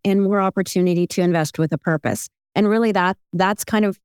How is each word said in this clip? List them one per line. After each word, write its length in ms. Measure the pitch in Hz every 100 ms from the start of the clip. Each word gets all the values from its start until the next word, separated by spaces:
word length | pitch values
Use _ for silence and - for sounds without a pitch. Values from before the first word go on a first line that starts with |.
and 180 | 202 196
more 180 | 196 202
opportunity 640 | 190 196 185 185 180 170 175
to 120 | -
invest 380 | 175 170 151 -
with 140 | 160
a 60 | 151
purpose." 500 | - 156 117 104 - _ _
And 140 | - 208
really 240 | 220 226
that, 240 | 202 180 190 _
that's 320 | 175 190 214
kind 200 | - 214
of, 140 | 208 190